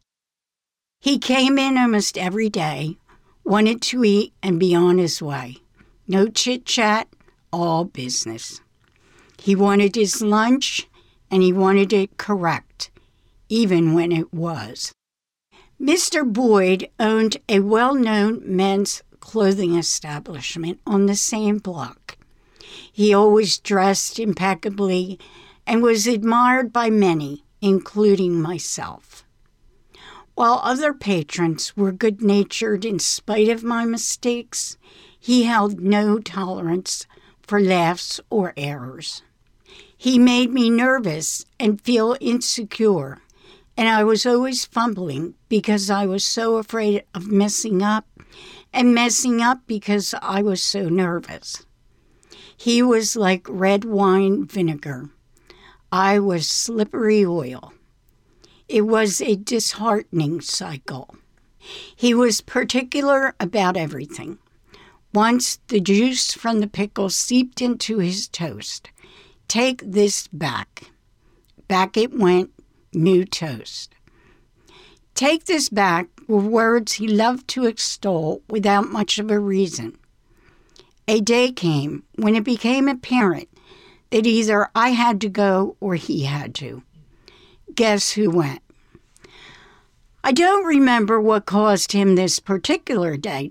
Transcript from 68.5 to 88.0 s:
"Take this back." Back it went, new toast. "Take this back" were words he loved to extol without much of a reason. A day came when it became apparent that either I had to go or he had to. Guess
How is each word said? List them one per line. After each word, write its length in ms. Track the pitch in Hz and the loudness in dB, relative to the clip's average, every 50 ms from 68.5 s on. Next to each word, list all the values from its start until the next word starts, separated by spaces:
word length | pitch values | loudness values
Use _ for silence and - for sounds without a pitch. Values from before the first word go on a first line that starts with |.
| 104 104 110 - - - - - _ _ - - - - - _ _ _ _ - | -10 -10 -12 -12 -14 -14 -16 -20 _ _ -20 -20 -20 -20 -20 _ _ _ _ -6
"Take 340 | - 226 247 262 262 247 - | -2 0 0 0 -2 -4 -8
this 440 | 202 185 208 208 208 196 - - - | -2 0 2 2 2 2 -2 -8 -10
back." 580 | - 147 160 143 - - 190 - - - - - _ _ _ _ _ _ _ _ _ _ _ _ _ _ _ - | -10 -8 -8 -6 -6 -8 -10 -12 -16 -20 -20 -20 _ _ _ _ _ _ _ _ _ _ _ _ _ _ _ -2
Back 280 | 196 185 190 190 - | 0 0 0 0 0
it 220 | 220 220 247 - 254 | 0 -2 0 0 2
went, 320 | 202 175 180 180 185 - _ _ _ _ _ _ _ _ | 4 4 4 4 2 0 _ _ _ _ _ _ _ _
new 320 | - 156 156 185 185 175 190 | -2 0 2 4 4 4 2
toast. 680 | 196 - - 170 156 123 107 - - - - - - _ _ _ _ _ _ _ _ _ _ _ _ _ _ _ _ - - - - _ _ _ _ - | 0 -6 -8 -8 -8 -10 -10 -14 -14 -16 -16 -16 -18 _ _ _ _ _ _ _ _ _ _ _ _ _ _ _ _ -20 -20 -20 -20 _ _ _ _ -6
"Take 300 | - 254 285 320 330 - | -2 0 0 0 0 0
this 240 | - 359 311 247 - | -2 -2 -2 -2 -2
back" 400 | 208 208 202 185 170 170 170 - _ - - | 0 0 2 2 2 0 -4 -6 _ -12 -4
were 140 | - 214 202 | 0 0 0
words 540 | 196 214 226 226 226 226 233 240 220 - - | 2 2 2 2 4 4 2 2 0 -2 -6
he 120 | - 214 | -4 -2
loved 400 | 220 214 202 220 240 254 254 - - | 0 2 2 2 2 0 -4 -6 -8
to 180 | - 262 254 | -4 -2 0
extol 760 | 226 220 - - - - - - 202 185 165 160 156 190 - _ - | 0 0 -2 -6 -6 -6 -4 -4 -2 -2 0 -2 -2 -4 -6 _ -6
without 420 | 214 220 196 202 202 202 202 - | -4 0 2 2 2 2 0 0
much 280 | 202 220 202 - - - | -2 -4 -2 -2 -2 -4
of 120 | 208 214 | -2 0
a 80 | 208 208 | 0 0
reason. 580 | 208 202 190 190 196 170 - 127 113 113 - - _ _ _ _ _ _ _ _ _ _ _ _ _ _ _ - - _ _ _ _ | 0 0 0 0 0 0 -4 -8 -10 -12 -14 -16 _ _ _ _ _ _ _ _ _ _ _ _ _ _ _ -20 -20 _ _ _ _
A 140 | - 214 226 | 0 0 2
day 320 | 208 233 233 240 247 262 | 2 2 2 2 2 0
came 500 | 254 - 185 170 156 143 139 147 151 143 - _ _ | 0 -2 -2 0 0 0 -2 -4 -8 -10 -12 _ _
when 180 | - 220 208 220 | -2 0 2 2
it 80 | 226 | 2
became 460 | 214 277 240 220 - 233 254 269 277 277 | 0 -2 -2 -2 0 0 0 2 0 0
apparent 600 | 269 254 - - 254 247 214 185 170 - - - _ _ _ - - - - - _ _ _ - | -2 -4 -4 -2 0 2 2 2 0 -2 -6 -16 _ _ _ -20 -20 -20 -20 -20 _ _ _ -2
that 160 | - 226 220 | 0 2 2
either 420 | 240 226 226 220 214 214 202 208 - - | 4 2 2 2 2 2 2 0 0 0
I 160 | 226 233 254 | 0 0 2
had 300 | 247 233 240 233 226 190 | 2 2 2 2 0 0
to 80 | 220 202 | -2 -4
go 480 | 185 - 202 196 190 185 190 - - - | -2 0 2 2 2 2 0 -2 -4 -6
or 160 | - 202 180 | -4 -4 -4
he 300 | 160 - - - 170 139 | -4 -4 -4 -4 -4 -4
had 300 | 135 143 147 139 120 120 | -4 -4 -6 -8 -10 -12
to. 260 | - 139 120 117 123 - _ _ - - _ _ _ _ _ - - - _ _ _ _ - - | -12 -12 -12 -14 -16 -20 _ _ -20 -20 _ _ _ _ _ -20 -20 -20 _ _ _ _ -8 -2
Guess 380 | - 226 220 208 202 | 0 2 2 2 2